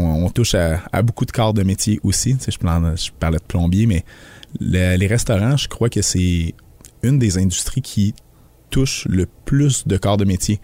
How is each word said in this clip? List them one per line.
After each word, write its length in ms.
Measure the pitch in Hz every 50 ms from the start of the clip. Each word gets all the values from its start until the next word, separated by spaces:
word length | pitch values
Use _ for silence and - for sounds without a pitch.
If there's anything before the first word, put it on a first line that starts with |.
| 85 82 78 78 87
On 40 | 87
touche 240 | - - 120 - -
à, 260 | 98 85 82 80 85 - - -
à 100 | 92 104
beaucoup 220 | 117 110 - 123
de 80 | - -
corps 220 | - 113 110 110
de 80 | 110 98
métier 360 | 95 95 - - - 104 - -
aussi. 340 | 98 90 - - - 135
Tu 80 | 131 -
sais, 60 | -
je 80 | - -
plan-, 360 | - 87 82 85 82 82 80
je 140 | 82 - - - -
parlais 200 | - 80 80 78
de 60 | -
plombier, 420 | - - 90 85 85 87 98 113
mais 180 | 117 98 80 - - - - - - - - - - - -
le, 360 | - - 85 90 90 90 92
les 100 | 90 101
restaurants, 500 | 95 110 120 - - 117 92 101 120 143
je 120 | 139 - -
crois 200 | - - 113 117
que 140 | - 104 98
c'est 520 | - - 92 90 90 87 85 82 82 - - - - - - - - - - -
une 160 | 117 139 143
des 200 | 123 107 85 92
industries 420 | 95 95 90 - - - - 135 135
qui 320 | - - 107 101 101 - - _ _ - _ - - _ _ _ _
touche 360 | - - 82 - - - - -
le 180 | 85 92 90 - - - -
plus 420 | - - 139 143 147 127 - -
de 100 | - 101 90
corps 180 | - 101 101
de 80 | 104 101
métier. 340 | 98 95 87 - - 101 98